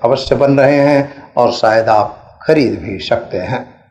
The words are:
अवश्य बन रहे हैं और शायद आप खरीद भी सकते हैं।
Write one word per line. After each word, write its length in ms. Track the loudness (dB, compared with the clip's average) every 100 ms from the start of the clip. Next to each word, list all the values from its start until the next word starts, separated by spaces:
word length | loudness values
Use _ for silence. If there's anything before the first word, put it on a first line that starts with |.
अवश्य 320 | -2 -2 -2 0
बन 220 | 2 4
रहे 180 | 2 4
हैं 560 | 2 2 -2 -10 -8 -2
और 140 | 0
शायद 360 | 0 0 2 2
आप 500 | 2 0 -6 -20 -8
खरीद 380 | 0 2 0 -2
भी 200 | -8 -8
सकते 380 | -4 -4 -4 -8
हैं। 260 | -6 -8 -10 -20 _